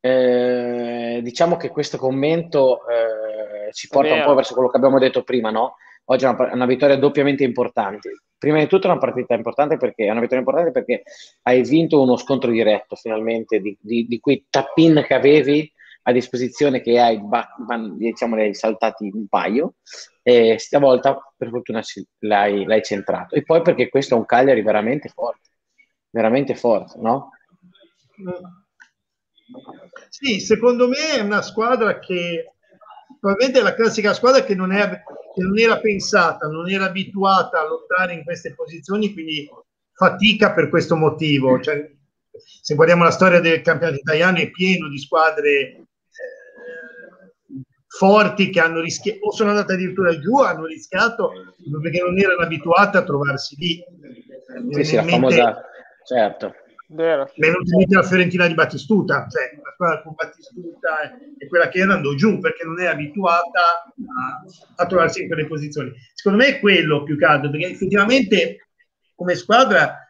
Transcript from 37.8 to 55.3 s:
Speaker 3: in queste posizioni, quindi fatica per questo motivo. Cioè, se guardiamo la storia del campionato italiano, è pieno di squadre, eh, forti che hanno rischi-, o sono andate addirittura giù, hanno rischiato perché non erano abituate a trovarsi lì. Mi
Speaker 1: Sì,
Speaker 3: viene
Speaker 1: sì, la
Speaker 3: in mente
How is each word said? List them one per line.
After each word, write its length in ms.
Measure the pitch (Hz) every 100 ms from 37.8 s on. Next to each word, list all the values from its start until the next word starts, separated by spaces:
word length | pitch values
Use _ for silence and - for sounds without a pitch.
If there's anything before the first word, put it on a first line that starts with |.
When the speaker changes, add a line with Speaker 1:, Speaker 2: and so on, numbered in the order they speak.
| - 180 185
Speaker 3:
in 100 | 170
queste 300 | 165 165 160
posizioni, 580 | 143 156 165 147 202 208
quindi 360 | 196 160 156 147 - _ _ _
fatica 600 | _ 185 - 214 214 202
per 160 | - 147
questo 280 | 170 - 165
motivo. 640 | 156 156 156 143 131 127
Cioè, 300 | - 147 147 _ _ _ _ - _ _
se 120 | -
guardiamo 300 | 147 160 175
la 60 | 170
storia 300 | 165 185 175
del 200 | 165 160
campionato 360 | - 156 165 139
italiano, 380 | 151 156 180 175
è 120 | 151
pieno 380 | - 185 180 156
di 100 | 139
squadre, 520 | - 165 160 151 147
eh, 360 | 143 127 - - _ _ - - - - - - 494 - - 185 _ _ _ _ - - _ _
forti 640 | - 190 208 202 - 190
che 100 | 170
hanno 200 | 165 165
rischi-, 380 | 165 - 202 -
o 100 | 214
sono 180 | - 208
andate 240 | 208 196
addirittura 440 | 185 185 185 185 165
giù, 180 | 147 269
hanno 280 | 226 165 160
rischiato 640 | 160 - 185 233 233 180 - - _ - 151
perché 200 | 160 165
non 180 | 180 185
erano 240 | 196 175
abituate 560 | 165 165 165 170 202 196
a 60 |
trovarsi 500 | - 143 143 135 - 143
lì. 260 | 175 165 - - 147 - - - _ -
Mi 120 | -
Speaker 1:
Sì, 80 | 147
Speaker 3:
viene 20 |
Speaker 1:
sì, 100 | 151 120
la 40 |
Speaker 3:
in 40 | 165
mente 300 | 120 131